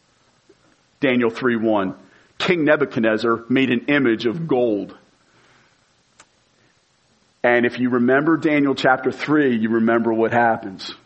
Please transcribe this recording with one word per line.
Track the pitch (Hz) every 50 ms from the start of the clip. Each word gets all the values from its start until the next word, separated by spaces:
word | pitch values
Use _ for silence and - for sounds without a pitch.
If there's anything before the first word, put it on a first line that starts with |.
| _ _ _ _ _ _ _ _ _ _ _ _ _ _ _ _ _ _ _ _
Daniel | - 135 123 123 120 113
three | - - 131 123 117 113
one, | 107 113 110 101 95 92 - - - - _ _ _ _ _ _
"King | - - 185 170 147
Nebuchadnezzar | 143 151 151 139 135 - 135 110 110 110 110 113 117 117 113 113 -
made | 127 131 135 120
an | 127 120 - -
image | 143 147 135 117 113 107 110
of | 120 107 165 - 156
gold." | 139 123 123 117 107 98 95 - - - _ _ _ _ _ _ _ _ _ _ _ _ _ _ _ _ _ _ _ _ _ _ _ _ - _ _ _ _ _ _ _ _ _ _ _ _ _ _ _ _ _ _ _ _ _ _ _ -
And | 123 120 120 120
if | 120 120 123
you | 127 123
remember | 123 123 120 123 131 139 151 160 165 147
Daniel | 147 160 151 147 143 139 135
chapter | - - 135 131 131 - 131
three, | 117 - - 147 151 151 147 131 120 113
you | 110 110
remember | 113 113 113 113 117 120 110 117 113
what | 113 113 107
happens. | 117 120 120 117 113 - - 101 95 90 - - - - _